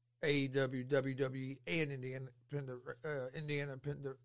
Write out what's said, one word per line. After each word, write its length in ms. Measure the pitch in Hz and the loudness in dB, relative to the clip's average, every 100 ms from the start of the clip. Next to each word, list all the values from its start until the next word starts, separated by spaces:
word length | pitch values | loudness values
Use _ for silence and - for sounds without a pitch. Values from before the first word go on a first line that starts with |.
| _ - | _ -2
A 80 | 156 | 4
E 180 | 143 135 | 4 4
W, 360 | 135 135 131 | 4 2 2
W 300 | 123 139 135 | 2 4 4
W 280 | 131 135 131 | 0 0 0
E, 160 | 131 135 - | -6 -6 -2
and 240 | 170 151 | 2 2
Indiana 360 | 139 127 131 131 - - | 0 -4 -6 -10 -14 -6
independent, 320 | 143 135 127 135 127 | -6 -4 -8 -8 -8
uh, 260 | 156 143 127 | -4 -4 -4
Indiana 380 | 139 151 147 143 | -4 -2 -2 -2
independent 440 | 131 143 143 139 131 | -4 -6 -4 -6 -8